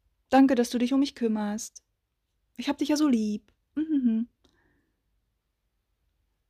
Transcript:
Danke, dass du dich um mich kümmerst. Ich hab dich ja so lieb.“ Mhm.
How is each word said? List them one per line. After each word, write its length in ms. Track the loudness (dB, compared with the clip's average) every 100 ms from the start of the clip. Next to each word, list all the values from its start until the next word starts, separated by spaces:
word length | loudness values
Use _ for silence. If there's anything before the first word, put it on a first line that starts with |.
| _ _ _
Danke, 240 | 4 6 4
dass 140 | 0
du 80 | -2
dich 140 | -2
um 60 | 0
mich 140 | -2 -2
kümmerst. 680 | -4 -2 -4 -8 -12 -18 _ _ _ _ _ _ _ -10
Ich 120 | -6
hab 100 | -4
dich 120 | -2
ja 60 | 0
so 120 | 2
lieb.“ 440 | 0 -2 -6 -10 _ _ -8
Mhm. 520 | -4 0 0 -2 -4 _ _ _ _ _ _ _ _ _ _ _ _ _ _ _ _ _ _ _ _ _